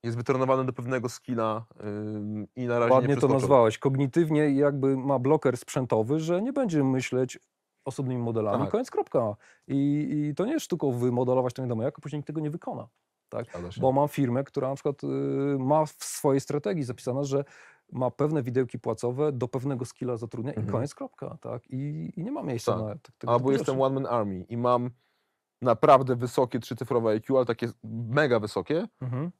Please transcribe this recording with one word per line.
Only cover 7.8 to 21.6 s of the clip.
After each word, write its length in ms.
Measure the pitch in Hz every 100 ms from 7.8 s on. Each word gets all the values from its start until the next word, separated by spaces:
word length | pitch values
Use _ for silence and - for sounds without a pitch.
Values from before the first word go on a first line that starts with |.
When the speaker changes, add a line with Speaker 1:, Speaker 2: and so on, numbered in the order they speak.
Speaker 2:
osobnymi 380 | - 127 131 127
modelami. 400 | 117 113 107 110
Speaker 1:
Tak. 80 | 98
Speaker 2:
Koniec, 200 | 208 262
kropka. 460 | - - 151 113 101 _ _ -
I, 400 | 139 143 147 147 151 147
i 40 |
to 120 | 147 202
nie 60 |
jest 120 | 311
sztuką 280 | - 180 143
wymodelować 600 | 120 123 123 123 127 123
to 80 | -
nie 40 | 127
wiadomo 160 | 113
jak, 160 | 127 -
a 20 |
później 160 | 147 147
nikt 80 | 143
tego 140 | 156
nie 100 | 151
wykona. 380 | 165 - 214 110 _ _ _ _
Tak? 220 | 113 120
Speaker 1:
Zgadza 220 | 90 87
się. 80 | 107
Speaker 2:
Bo 120 | 131
mam 160 | 135 147
firmę, 360 | - 131 120
która 240 | 139 - 131
na 60 |
przykład, 300 | 139 147 143
y, 20 | 143 135 139 135 139 139
ma 280 | 131 151 156
w 40 | -
swojej 360 | - - 147 135
strategii 440 | - 147 - 180
zapisane, 400 | 123 120 - 127
że 200 | 143 139 143 - - _ _
ma 180 | 123 127
pewne 320 | - 147 156
widełki 360 | 123 123 127 117
płacowe 540 | - 110 120 123 151
do 160 | 131 123
pewnego 360 | 131 131 131
skilla 320 | 123 - 123 117
zatrudnia 360 | 110 113 117
Speaker 1:
Mhm. 160 | 110 110
Speaker 2:
i 40 |
koniec, 220 | 151 143
kropka, 420 | - 269 _ - -
tak? 300 | - 117